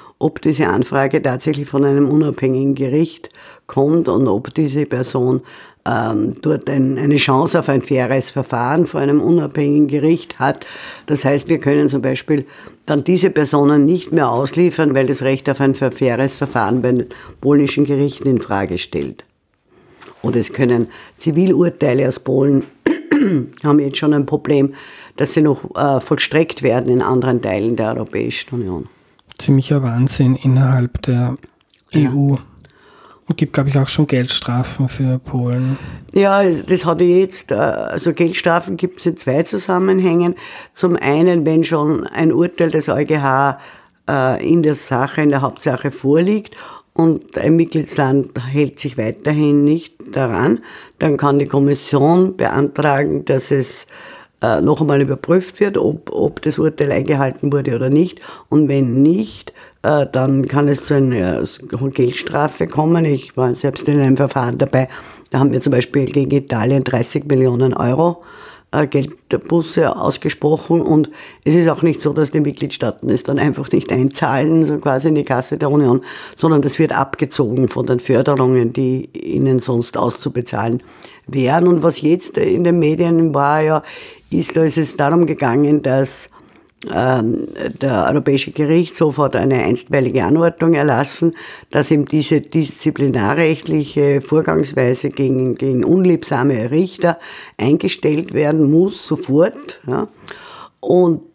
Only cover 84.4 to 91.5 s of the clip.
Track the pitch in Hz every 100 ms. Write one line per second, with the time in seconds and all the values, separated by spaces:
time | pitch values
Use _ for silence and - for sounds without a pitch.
84.4 | 160 160 160 151 147 - 143 170 165 160
85.4 | 135 123 147 147 139 135 131 - - _
86.4 | _ _ _ _ - 85 127 131 113 -
87.4 | - - 131 - 139 110 76 143 139 139
88.4 | - - 151 165 165 - 156 139 139 117
89.4 | 120 131 - 120 - 143 123 127 90 156
90.4 | 170 165 165 160 147 120 139 - 170 165
91.4 | -